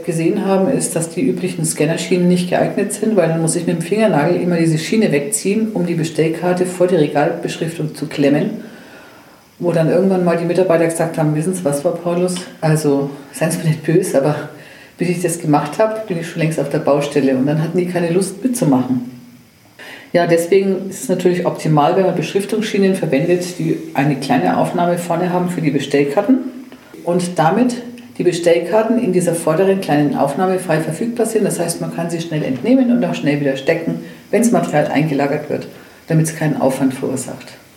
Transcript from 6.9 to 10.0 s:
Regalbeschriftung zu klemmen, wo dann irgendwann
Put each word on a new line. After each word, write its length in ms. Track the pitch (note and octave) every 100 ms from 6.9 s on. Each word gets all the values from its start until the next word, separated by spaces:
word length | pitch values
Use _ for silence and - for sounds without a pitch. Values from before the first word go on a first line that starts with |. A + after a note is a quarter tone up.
| F3+
Regalbeschriftung 1000 | D3 C#3+ D#3 - - - D#3+ - D3+
zu 120 | - C#3+
klemmen, 580 | - C#3 D3 G#3 - - - - - - - - - _ _
wo 140 | F3
dann 180 | E3 D#3
irgendwann 340 | E3